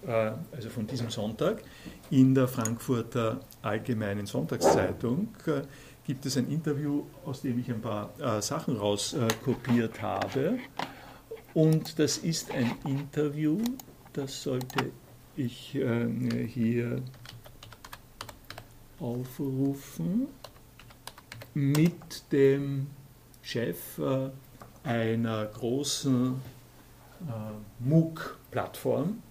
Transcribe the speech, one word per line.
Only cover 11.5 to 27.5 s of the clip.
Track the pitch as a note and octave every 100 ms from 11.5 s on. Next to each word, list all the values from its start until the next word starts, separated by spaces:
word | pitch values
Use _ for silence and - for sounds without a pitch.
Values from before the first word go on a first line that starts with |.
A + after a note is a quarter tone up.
| -
Und | D#3+ D#3 - -
das | D3 -
ist | E3+ D#3+ -
ein | C3 A#2 G#2+
Interview, | D#3 C#3 D3 - D3+ D3 D3+ E3 A#3 C4 - - -
das | - C3+ -
sollte | - C3 B2+ D#3+ C#3 - - - -
ich, | - B2 - -
äh, | C3+ C#3 A#2 A#2 A#2+ B2 A#2 A#2
hier | A#2+ A2+ A#2+ A#2+ B2 B2+ - - - - - - - - - - - - - - - - - - -
aufrufen, | A#2+ B2 B2+ - C#3+ C3 C#3 C#3 - - E3+ G3+ C#4 - - - - - - - - - - - -
mit | - C#3 D3 E3+ - - - -
dem | D3 C#3 C#3 C#3 C#3 C#3+ - - - - -
Chef, | - B2+ A#2+ F3 - -
äh, | D3 C3+ C3+ C3+ - - - -
einer | - A#2 A2+ A2+ A#2 A2 G#2+
großen, | G#2+ A#2 C3 D3 - C#3+ B2+ B2+ B2+ - - - - - - - -
äh, | E3+ A2+ G#2+